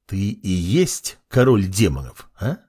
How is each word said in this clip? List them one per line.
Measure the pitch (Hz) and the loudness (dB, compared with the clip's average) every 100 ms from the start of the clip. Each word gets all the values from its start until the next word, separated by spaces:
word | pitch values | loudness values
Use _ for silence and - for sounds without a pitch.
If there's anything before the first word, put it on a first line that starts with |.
| - | -10
"Ты | 95 101 | -4 -4
и | - 95 | -6 -4
есть | 92 85 151 180 - - - _ | -4 0 0 0 -2 -12 -16 _
король | 127 131 110 95 | 2 4 4 2
демонов, | 98 95 67 64 - - - | 0 0 0 -10 -18 -20 -8
а?" | 113 180 | -6 -6